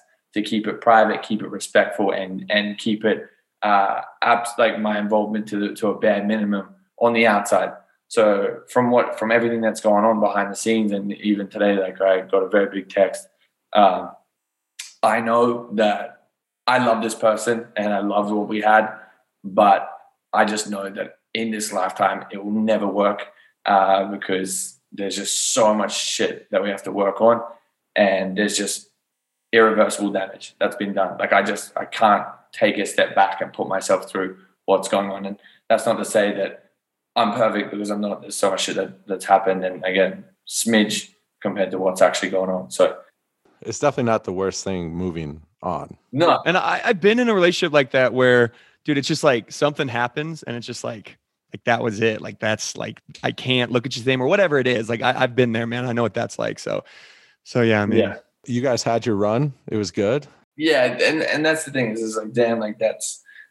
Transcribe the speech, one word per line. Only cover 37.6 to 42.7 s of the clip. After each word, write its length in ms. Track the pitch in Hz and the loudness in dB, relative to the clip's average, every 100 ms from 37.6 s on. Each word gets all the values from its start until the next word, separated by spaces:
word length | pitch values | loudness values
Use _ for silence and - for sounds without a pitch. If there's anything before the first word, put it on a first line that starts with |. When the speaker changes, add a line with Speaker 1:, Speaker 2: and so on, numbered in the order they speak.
| 95 | -4
Speaker 1:
because 180 | 104 101 | -6 -6
I'm 100 | 104 | -4
not. 200 | 104 95 | -4 -6
There's 140 | - - | -10 -2
so 160 | 98 | -2
much 120 | 92 | 0
shit 120 | - 92 | -4 -4
that, 320 | 95 - - | -6 -8 -8
that's 180 | 92 - | -6 2
happened, 380 | 98 92 95 | 4 4 0
and 200 | 92 90 95 | -2 -4 -2
again, 400 | 95 92 - - _ - | 2 0 -2 -18 _ -10
smidge 640 | - 117 110 104 - - _ _ _ | -4 2 2 2 -2 -8 _ _ _
compared 300 | 101 90 92 | -6 -2 -4
to 60 | 92 | 0
what's 240 | 95 92 | -2 4
actually 280 | 90 - 92 | 2 2 -4
going 200 | 95 95 | -2 -2
on. 220 | 92 92 | -4 -6